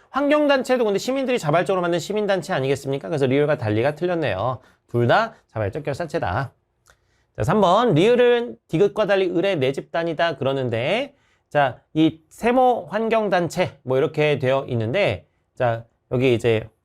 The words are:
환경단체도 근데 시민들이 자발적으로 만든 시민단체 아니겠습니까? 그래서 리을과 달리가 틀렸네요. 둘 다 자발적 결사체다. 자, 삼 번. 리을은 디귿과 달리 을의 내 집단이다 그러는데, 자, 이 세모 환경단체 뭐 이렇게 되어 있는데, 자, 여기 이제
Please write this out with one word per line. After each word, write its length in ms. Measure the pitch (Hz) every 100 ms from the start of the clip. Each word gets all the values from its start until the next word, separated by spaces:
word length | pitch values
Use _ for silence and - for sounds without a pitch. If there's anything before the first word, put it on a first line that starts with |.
| _
환경단체도 760 | 262 285 302 294 277 247 254
근데 160 | 226 196
시민들이 400 | 214 269 262 247
자발적으로 420 | 156 160 180 190
만든 180 | 175 170
시민단체 520 | - 208 208 196 160
아니겠습니까? 560 | 175 135 139 135 139 -
그래서 200 | 160 135
리을과 300 | 135 147 147
달리가 380 | 113 107 127 151
틀렸네요. 640 | 175 170 143 92 113 123 _ _ _
둘 200 | 120 120
다 280 | 175 220 - _
자발적 360 | - 104 160
결사체다. 680 | 151 135 170 170 110 95 139 - _ _ _ _ _ _ _ -
자, 60 |
삼 180 | 110 202
번. 320 | 190 190 240
리을은 640 | 151 202 240 247 240 240 - _
디귿과 380 | 160 202 208 202
달리 260 | 196 190
을의 220 | 175 196 185
내 160 | 127
집단이다 640 | 139 156 170 170 160 170 165
그러는데, 800 | 131 139 127 113 131 208 277 _ _ _ _
자, 320 | 147 139 - _
이 260 | 156 160 156 _
세모 600 | - 220 247 254 233 170
환경단체 920 | 196 226 220 214 180 170 170 170 -
뭐 140 | - 131
이렇게 400 | 151 151 151 147
되어 280 | 131 135 -
있는데, 600 | 120 110 160 180 92 - _ _ -
자, 300 | 123 117 - _ -
여기 220 | 131 131
이제 340 | 117 120 110 - _